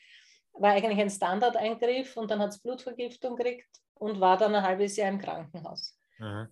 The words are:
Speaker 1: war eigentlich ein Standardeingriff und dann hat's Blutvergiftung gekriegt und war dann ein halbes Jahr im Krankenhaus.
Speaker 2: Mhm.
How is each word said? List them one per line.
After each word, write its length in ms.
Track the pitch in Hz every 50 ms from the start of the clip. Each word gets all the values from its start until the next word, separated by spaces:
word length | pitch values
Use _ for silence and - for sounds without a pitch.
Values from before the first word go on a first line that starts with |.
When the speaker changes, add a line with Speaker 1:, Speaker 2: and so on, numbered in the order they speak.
| _ - - - - _ _ _ _ _ _
Speaker 1:
war 180 | - 196 208
eigentlich 280 | 202 202 208 220 208 208
ein 80 | 208 196
Standardeingriff 1080 | 196 - 185 175 185 208 247 240 233 226 208 220 226 226 240 240 254 262 262 - - 226
und 120 | 220 208
dann 100 | 214 208
hat's 200 | 208 196 - -
Blutvergiftung 760 | - 240 254 - - 254 226 240 247 240 - - - 247 240
gekriegt 340 | 233 240 247 240 247 - _ _ _ _ _ _
und 260 | - 214 214 214 190
war 160 | 190 196 190
dann 180 | 190 220 202 214
ein 80 | 208
halbes 340 | 190 185 185 190 202 196 202
Jahr 120 | 220 202 196
im 100 | 196 196
Krankenhaus. 800 | 196 - 160 165 156 143 - 170 156 - - - - - _ _ _ _ _ -
Speaker 2:
Mhm. 300 | 113 104 101 107 113 -